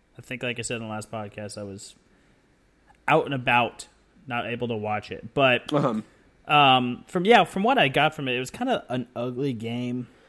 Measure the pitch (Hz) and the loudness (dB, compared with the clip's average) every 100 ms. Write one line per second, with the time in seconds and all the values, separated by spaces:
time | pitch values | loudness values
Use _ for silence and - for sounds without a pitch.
0 | _ - - 127 123 117 113 117 113 107 | _ -20 -14 -8 -6 -6 -6 -8 -8 -10
1 | 107 110 104 104 104 104 101 98 - - | -8 -10 -10 -12 -12 -12 -12 -14 -16 -20
2 | _ _ _ _ _ _ _ _ _ _ | _ _ _ _ _ _ _ _ _ _
3 | - 156 135 135 123 123 120 - - _ | 0 2 2 -2 2 2 2 -4 -20 _
4 | _ _ - 120 107 120 120 113 107 104 | _ _ -8 -6 -6 -6 -4 -4 -4 -6
5 | - 92 113 143 135 120 - 147 135 110 | -6 -12 -6 2 4 2 0 0 0 -2
6 | - _ _ _ - 147 139 127 123 123 | -6 _ _ _ 2 6 8 6 4 -6
7 | - 180 190 233 175 190 220 269 143 143 | -6 -2 6 6 6 0 0 2 2 4
8 | 151 - 131 123 127 - 262 220 - 127 | 2 0 -4 -4 -6 -6 -4 -4 -4 -6
9 | 120 117 123 123 143 113 113 120 123 123 | -6 -6 -6 -4 -4 -4 -6 -6 -6 -6
10 | 123 _ | -8 _